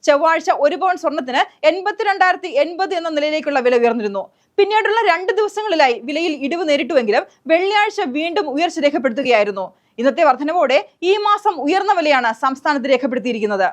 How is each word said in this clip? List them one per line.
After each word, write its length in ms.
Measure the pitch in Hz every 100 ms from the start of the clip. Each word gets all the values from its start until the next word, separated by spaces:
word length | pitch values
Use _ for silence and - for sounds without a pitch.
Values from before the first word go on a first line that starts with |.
ചൊവ്വാഴ്ച 460 | - 285 320 320 320
ഒരു 240 | 320 294 339
പവൻ 220 | 370 359
സ്വർണത്തിന് 460 | 330 302 254 254 392 _ 302
എൺപത്തിരണ്ടായിരത്തി 840 | 339 381 415 427 392 370 359 370 262
എൺപത് 300 | 294 339 381
എന്ന 160 | 349 330
നിലയിലേക്കുള്ള 500 | 311 294 311 302 285
വില 160 | 240 247
ഉയർന്നിരുന്നു. 420 | 233 233 208 196 - _ _ -
പിന്നീടുള്ള 420 | 392 427 440 440 427
രണ്ട് 200 | 339 370 403
ദിവസങ്ങളിലായി 560 | 415 392 427 330 277 233
വിലയിൽ 300 | 233 302 339 294 269
ഇടിവ് 240 | 339 349
നേരിട്ടുവെങ്കിലും 560 | 285 247 302 233 226 381 _ -
വെള്ളിയാഴ്ച 540 | 320 381 415 427 415 359
വീണ്ടും 420 | 254 330 330 302
ഉയർച്ച 300 | 269 349 330
രേഖപ്പെടുത്തുകയായിരുന്നു. 880 | 285 294 254 220 254 233 208 196 185 _ _ -
ഇന്നത്തെ 260 | 247 269
വർധനവോടെ 560 | 311 254 285 349 285 269 403 _
ഈ 140 | 349 415
മാസം 360 | 415 415 415 339
ഉയർന്ന 320 | 285 370 403
വിലയാണ് 400 | 392 302 277 240 226
സംസ്ഥാനത്ത് 480 | 277 262 320 285 247
രേഖപ്പെടുത്തിയിരിക്കുന്നത്. 800 | 254 262 254 208 226 208 202 185